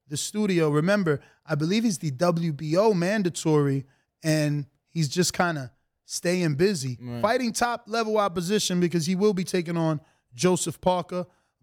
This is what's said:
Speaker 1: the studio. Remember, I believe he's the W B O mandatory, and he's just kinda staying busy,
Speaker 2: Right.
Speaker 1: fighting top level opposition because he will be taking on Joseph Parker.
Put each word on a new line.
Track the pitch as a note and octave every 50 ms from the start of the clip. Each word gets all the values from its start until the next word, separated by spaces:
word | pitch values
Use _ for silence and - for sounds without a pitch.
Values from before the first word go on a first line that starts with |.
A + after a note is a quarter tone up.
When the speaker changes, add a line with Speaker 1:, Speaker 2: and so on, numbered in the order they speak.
| _ _
Speaker 1:
the | D3 C#3+
studio. | - - - G#3 G#3+ G3+ F#3 E3 D#3+ D3+
Remember, | D3 D3+ D#3 F3+ G3+ G#3 F#3+ E3 D3 C3 - - _ _ _
I | - D#3
believe | D3 D3+ E3 G3 A3+ A3+
he's | A#3+ F#3+ -
the | - D#3
W | C3+ A#2+ F3 F3 E3+ E3+ E3+ E3 D3+
B | C3+ D#3+ D3+ D#3 F3+
O | G#3+ A3+ G#3+
mandatory, | E3+ E3+ F3+ G#3 A3 G3 F3 - - - D#3+ D#3 D3+ C#3+ C#3+ C3+ C#3 C3+ - _ _ _ _ _ _ -
and | D#3+ D#3 D#3 D3+ D3 D3 D3 C#3 - _ _ _ _
he's | _ E3 D#3+ C3+
just | - F3 F3 - -
kinda | - F#3 E3+ E3 D3 C3 A#2+ - _ _ _ _ _ _
staying | - - - - E3 F3+ F#3 F3+ D#3+ D3
busy, | C3+ F3 G#3 G#3 D3+ B2+ C3 B2 A2
Speaker 2:
Right. | A#2+ B2 A#2+ A#2+
Speaker 1:
fighting | A#2 G#3 A#3+ C4 C4 A#3
top | - - A#3+ A#3+ A#3+ A3+ - -
level | G#3+ A#3 A3+ A3 G#3+ G#3+
opposition | G3+ G3 E3+ F#3+ F3 E3+ G#3+ G#3 - - F#3 F3+
because | F3 F3 D#3+ F3 D3+ E3
he | F#3+
will | F3+ G#3 G#3+ G#3
be | F3+ F#3
taking | - - F#3 E3+ E3 E3+ E3+
on | E3 D#3+ D#3 D3 - _ _ _ _ _ -
Joseph | A#2 C3 F3+ F#3 E3+ - F3 D3 -
Parker. | - F#3 F3+ F3+ E3 - F3+ F3+ F3 - _ _ _ _ _ _